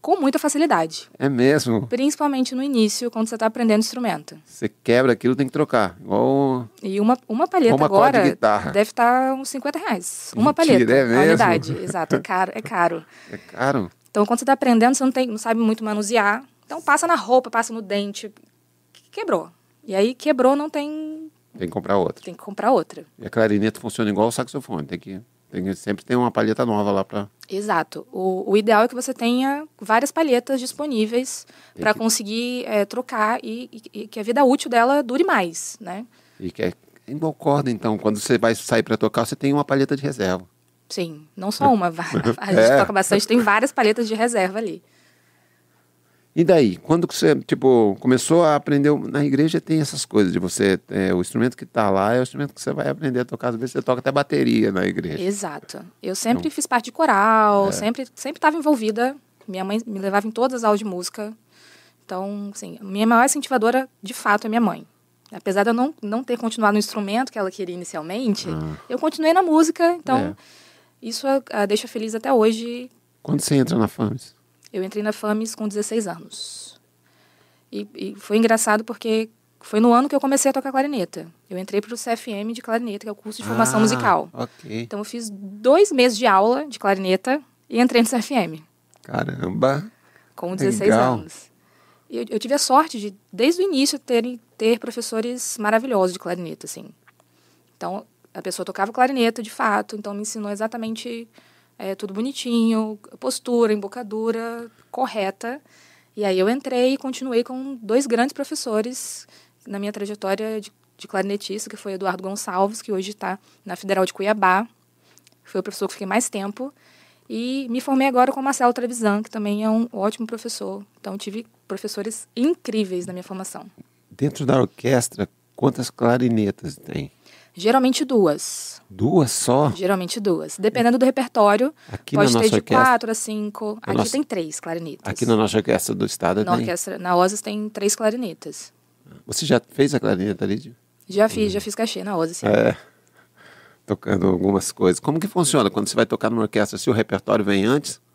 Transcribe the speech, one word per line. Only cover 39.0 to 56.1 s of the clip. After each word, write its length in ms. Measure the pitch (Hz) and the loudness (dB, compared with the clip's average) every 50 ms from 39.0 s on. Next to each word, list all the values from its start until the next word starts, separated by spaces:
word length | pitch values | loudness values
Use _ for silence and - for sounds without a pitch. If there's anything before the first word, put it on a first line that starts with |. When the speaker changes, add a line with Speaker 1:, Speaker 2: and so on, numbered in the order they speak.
| - 110 - - 113 | 0 0 2 0 -2
Speaker 2:
você 120 | - - | -2 -4
tem 160 | - - 139 139 | -4 -2 0 2
uma 120 | 147 143 | 0 0
palheta 300 | - 139 139 135 135 143 | 0 2 0 2 0 -2
de 80 | 139 139 | -4 -4
reserva. 420 | 143 143 123 101 92 92 90 92 _ _ _ _ _ _ _ _ _ | -6 -4 -2 -2 0 0 -2 -4 _ _ _ _ _ _ _ _ _
Speaker 1:
Sim, 380 | - - 180 165 156 151 156 _ _ | -8 -8 -8 -8 -8 -18 -20 _ _
não 160 | - 185 196 208 | -10 -8 -8 -4
só 200 | - - 277 254 | 2 4 4 4
uma. 140 | 208 180 175 165 | 4 2 0 -2
<laughs> 440 | 160 170 - - - - 110 - - | -4 -8 -4 -2 -2 0 0 0 0
A 80 | - 202 190 | -2 0 4
gente 60 | - | 6
Speaker 2:
É. 180 | 110 113 131 139 | 6 8 8 6
Speaker 1:
toca 140 | - - 208 | 4 4 2
bastante, 320 | 190 190 - - 202 208 | 0 2 2 2 0 2
tem 120 | - 226 247 | 2 2 2
várias 320 | 226 208 202 196 220 277 | 4 4 2 4 2 0
palhetas 380 | - - 233 214 214 220 240 214 | 0 2 2 2 2 0 -2 -4
de 60 | 220 | -2
reserva 420 | 208 220 240 240 220 185 185 190 214 | -2 -2 0 0 0 0 0 -2 -6
ali. 240 | 233 202 156 175 _ _ _ _ _ _ _ _ _ _ _ _ _ _ _ _ _ _ _ _ _ _ _ _ _ _ _ _ _ _ _ | -8 -8 -10 -12 _ _ _ _ _ _ _ _ _ _ _ _ _ _ _ _ _ _ _ _ _ _ _ _ _ _ _ _ _ _ _
Speaker 2:
E 100 | - 170 | 0 4
daí? 320 | 180 185 165 139 107 90 | 6 6 6 6 4 2
Quando 320 | 87 - - 156 170 170 - | -2 0 2 2 2 2 0
que 80 | - | -2
você, 180 | - - 160 147 | 2 4 4 4
tipo, 640 | 135 - - - 98 131 131 127 120 113 104 98 - | 4 2 -4 -4 2 4 6 6 8 6 4 2 0
começou 460 | - 127 127 123 - - 160 170 175 | 2 2 2 4 4 4 4 4 6
a 120 | 156 147 | 4 4
aprender 340 | 147 - - 147 143 139 147 | 2 0 0 0 2 4 2
o-, 80 | 147 139 - 101 | 2 2 -2 -4
na 160 | - 139 143 | -2 0 0
igreja 340 | 147 135 135 147 160 160 160 | 2 2 2 2 2 2 -2
tem 220 | 156 - 160 160 | -2 0 0 0
essas 240 | 151 139 - 135 - | 0 -2 -4 -8 -10
coisas 280 | - - 110 104 92 85 | -2 2 2 2 2 2
de 40 | 87 | -2
você, 400 | 90 90 - - 104 98 95 92 _ _ | -2 -4 -2 0 2 2 2 0 _ _
é, 240 | 95 98 95 95 92 | -4 -2 0 0 0
o 60 | 90 90 | 0 -2
instrumento 340 | - - 113 113 127 123 | -2 -2 -2 -2 -2 -2
que 80 | - - | -6 -18
tá 240 | - _ 120 110 101 | -6 _ 0 0 2
lá 240 | 98 95 95 104 117 | 2 2 2 2 2
é 60 | 123 | 0
o 20 | 127 | -2
instrumento 300 | 123 - 135 143 139 - | -2 -4 -8 -8 -8 -8
que 80 | - | -10
você 140 | - 131 139 | -8 -6 -4
vai 140 | 147 127 139 | -4 -4 -4
aprender 320 | 139 - 160 143 123 123 | -4 -2 -4 -2 -2 -2
a 40 | 127 | -4
tocar. 240 | - - 117 - 123 | -4 -8 -6 -4 -4
Às 80 | 120 | -4
vezes 160 | 113 120 127 - | -4 -6 -6 -6
você 80 | 135 131 | -6 -2
toca 180 | - 127 123 | -2 -2 -2
até 120 | - 131 135 | -2 -2 0
bateria 580 | 143 143 - - 143 135 120 117 113 110 110 | 0 -2 0 0 0 2 2 2 2 2 2
na 160 | 98 92 92 | 2 0 0
igreja. 360 | 95 92 92 85 87 78 - 180 | 0 -2 -2 -6 -6 -6 -4 -4
Speaker 1:
Exato. 600 | 185 202 202 202 170 147 - - _ - - - 180 _ _ - | -4 -4 -6 -8 -10 -10 -12 -16 _ -18 -18 -18 -18 _ _ -8
Eu 120 | - | -8